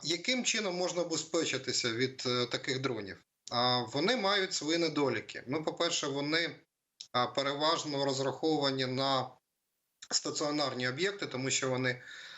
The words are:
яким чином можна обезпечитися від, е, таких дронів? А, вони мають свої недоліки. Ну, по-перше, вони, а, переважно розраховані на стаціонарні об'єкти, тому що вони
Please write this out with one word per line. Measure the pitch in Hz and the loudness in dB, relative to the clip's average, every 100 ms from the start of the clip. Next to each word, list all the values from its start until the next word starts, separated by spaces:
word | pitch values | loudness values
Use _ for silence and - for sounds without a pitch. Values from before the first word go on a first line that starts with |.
яким | 143 170 233 254 - | -4 -2 0 0 2
чином | 226 202 180 | 0 0 0
можна | 180 170 | 0 0
обезпечитися | 165 160 - 170 151 127 127 110 123 | 0 -2 0 0 0 -2 -2 0 0
від, | 113 127 131 127 | 2 0 0 0
е, | 123 123 | 0 0
таких | 127 143 131 | -2 -2 -2
дронів? | 135 110 101 87 _ _ - | -2 -2 -6 -12 _ _ -4
А, | 120 123 123 | 0 2 2
вони | 113 139 185 254 | 0 0 2 2
мають | 196 202 190 | 2 2 0
свої | - 147 170 | -2 0 2
недоліки. | 160 147 139 113 - - 123 | 2 2 2 0 -4 -10 -4
Ну, | 156 | -2
по-перше, | 160 160 170 - 147 | -2 0 0 0 0
вони, | 139 143 160 165 - _ _ _ - - | -2 0 0 0 -4 _ _ _ -20 -4
а, | 123 120 | 0 2
переважно | - 139 151 156 165 156 139 139 | 2 0 2 2 2 0 0 0
розраховані | 131 135 127 160 151 139 131 131 | 2 0 0 2 4 2 2 0
на | 127 135 135 123 - _ _ _ _ _ _ - | 0 2 2 0 -8 _ _ _ _ _ _ -4
стаціонарні | - 156 - 151 151 139 120 127 | -2 -2 -2 -2 0 0 0 -2
об'єкти, | 135 190 202 131 | 0 -2 -2 -6
тому | 127 131 | -2 0
що | - 131 | 0 2
вони | 127 127 123 - - - | 2 0 -2 -8 -16 -16